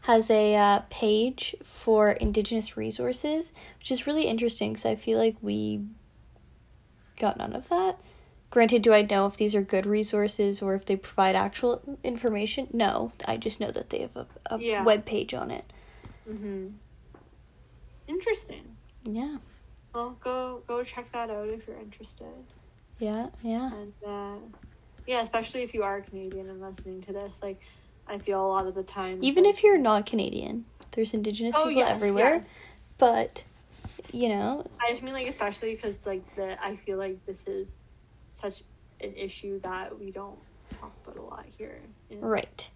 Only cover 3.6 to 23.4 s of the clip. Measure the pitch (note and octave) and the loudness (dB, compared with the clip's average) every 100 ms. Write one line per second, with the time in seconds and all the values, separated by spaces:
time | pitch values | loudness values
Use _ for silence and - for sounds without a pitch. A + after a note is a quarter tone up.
3.6 | - - - B3+ - D4+ D#4 A3+ A#3 A3+ | -20 -14 -4 -4 0 0 2 2 0 0
4.6 | G#3+ A3 A3+ A3 - A3+ A3+ A3 G#3+ G#3 | -4 -2 -2 -2 0 4 4 2 -4 -2
5.6 | G#3+ G#3 G#3 A3 - _ - - - - | -2 -2 -6 -12 -20 _ -20 -20 -20 -20
6.6 | _ - _ _ - - G#3+ - - - | _ -20 _ _ -20 -2 -2 0 -4 -6
7.6 | C4 F4 F#4+ F4+ - - - - _ B3 | 0 2 2 -2 -12 -20 -20 -20 _ 4
8.6 | A3+ A#3 A3 G#3+ G#3 G3 G3 G3 G#3 G#3 | 6 6 8 8 6 2 2 2 0 2
9.6 | G3 F#3+ G3 G#3 G#3+ G#3 G#3 - G3+ G3 | 2 0 2 0 2 2 0 2 0 2
10.6 | G3 F#3+ - G3 - - F#3+ F#3+ G3 - | -2 -2 0 -2 -2 2 4 4 0 0
11.6 | B3 A#3+ - C#4 - A#3+ B3 G#3 G#3+ - | 0 0 -6 -8 -6 -2 0 0 -2 -4
12.6 | B3+ A#3 G3+ - A#3 - - A3+ A3+ - | -4 2 2 2 -4 -6 -6 -4 -4 -4
13.6 | D3+ - - - - - - - - A3+ | -4 -4 -4 -6 -6 -10 -14 -14 -8 -4
14.6 | A#3 G#3+ G#3+ G#3+ G#3+ G#3+ - B2+ - - | -2 2 4 4 4 -2 -2 -6 -6 -8
15.6 | - - - - - - - G#3+ G#3 G3 | -10 -20 -20 -20 -20 -20 -14 -10 -8 -8
16.6 | F#3+ G#3 - - - - - - - _ | -10 -14 -20 -20 -20 -20 -20 -20 -20 _
17.6 | - - - - - E4 G#4 A4 - - | -20 -20 -20 -20 -8 -4 -2 -2 -4 -18
18.6 | - - - - A3+ G#3+ C#4 D4 - - | -18 -20 -20 -14 -8 -6 -6 -8 -14 -20
19.6 | - - - A#3+ A#3+ B3 B3+ B3+ B3+ B3 | -20 -20 -12 -8 -8 -8 -6 -4 -4 -8
20.6 | - A#3+ B3 - A#3+ A#3+ A#3 G#3 G#3 A3 | -6 -6 -4 -8 -10 -6 -6 -6 -6 -8
21.6 | A3+ A3 G#3+ G#3 A3 - A#3 B3 B3+ - | -10 -16 -16 -18 -20 -18 -18 -18 -20 -20
22.6 | - _ _ - G#3+ G#3+ B3 - | -20 _ _ -6 -4 -4 -6 -8